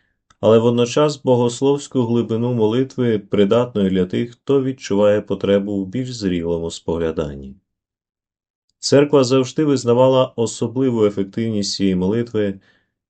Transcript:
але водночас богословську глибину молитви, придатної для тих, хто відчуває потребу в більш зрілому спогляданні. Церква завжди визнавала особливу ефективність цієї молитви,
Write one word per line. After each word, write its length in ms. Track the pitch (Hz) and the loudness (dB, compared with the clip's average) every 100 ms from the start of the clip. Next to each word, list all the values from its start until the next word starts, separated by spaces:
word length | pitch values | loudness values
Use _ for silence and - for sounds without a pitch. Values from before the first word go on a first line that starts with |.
| _ _ _ _ | _ _ _ _
але 180 | 107 113 | 4 4
водночас 640 | 120 120 120 147 151 139 | 4 2 0 2 0 0
богословську 800 | 131 120 120 120 139 143 - 131 | 0 2 0 0 0 0 -2 -2
глибину 520 | 113 120 107 113 120 | 0 0 0 -2 -2
молитви, 640 | 120 107 123 131 - 120 104 | 0 2 0 -2 -2 0 0
придатної 720 | - 101 101 117 123 107 95 | 0 2 4 2 0 0 0
для 160 | 92 90 | 0 0
тих, 240 | 117 120 | -2 -6
хто 320 | - - 139 | -6 -2 0
відчуває 580 | 131 131 - 101 104 104 | -2 -6 -4 2 2 2
потребу 640 | 98 95 98 101 101 101 | -2 -4 0 0 0 -6
в 40 | 95 | -6
більш 280 | 127 127 | -8 -8
зрілому 560 | 117 98 87 85 85 82 | -6 -4 -2 -2 -4 -6
спогляданні. 840 | - - 82 82 82 76 69 67 - _ _ _ _ _ _ _ _ _ _ _ _ | -8 -6 -4 -4 -4 -6 -8 -16 -20 _ _ _ _ _ _ _ _ _ _ _ _
Церква 460 | - 139 147 143 | 2 2 4 2
завжди 400 | 123 135 127 - | 2 0 0 -2
визнавала 680 | 151 127 120 120 131 131 127 - | 0 0 0 2 4 2 0 -2
особливу 680 | 110 - 117 123 135 117 | -6 -4 -6 -2 -2 2
ефективність 680 | 101 98 98 117 113 104 101 | 0 0 -6 -6 -4 -4 -4
цієї 200 | - 98 | -2 0
молитви, 680 | 92 92 117 120 107 101 98 _ _ _ _ | 0 0 -2 -4 -4 -4 -6 _ _ _ _